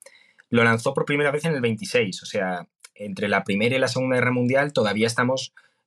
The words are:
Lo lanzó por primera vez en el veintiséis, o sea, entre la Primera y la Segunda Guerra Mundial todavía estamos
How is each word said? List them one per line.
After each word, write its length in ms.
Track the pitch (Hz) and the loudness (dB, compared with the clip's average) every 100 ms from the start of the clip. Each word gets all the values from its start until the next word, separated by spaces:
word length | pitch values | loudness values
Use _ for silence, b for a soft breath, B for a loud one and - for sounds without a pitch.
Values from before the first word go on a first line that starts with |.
| B B B B _ | B B B B _
Lo 140 | 117 | 2
lanzó 300 | 117 113 - | 4 2 0
por 120 | - - | -2 0
primera 260 | 143 147 | 0 0
vez 120 | 147 160 | 0 -2
en 80 | |
el 80 | 147 | 0
veintiséis, 600 | 120 107 98 123 104 - | -2 -2 -2 0 0 -4
o 20 | - | -6
sea, 420 | 107 92 90 85 _ - - | -4 -2 -4 -10 _ -20 -14
entre 320 | 104 95 104 | -10 -4 0
la 160 | 101 | 0
Primera 320 | 98 98 117 131 | 0 0 0 2
y 40 | |
la 80 | 131 | 0
Segunda 260 | 127 131 127 | 0 0 0
Guerra 160 | 123 | 2
Mundial 400 | 123 123 131 147 | 2 2 2 2
todavía 340 | 139 107 101 113 | 0 0 2 0
estamos 460 | 117 123 131 - b b b | 0 0 -2 -6 b b b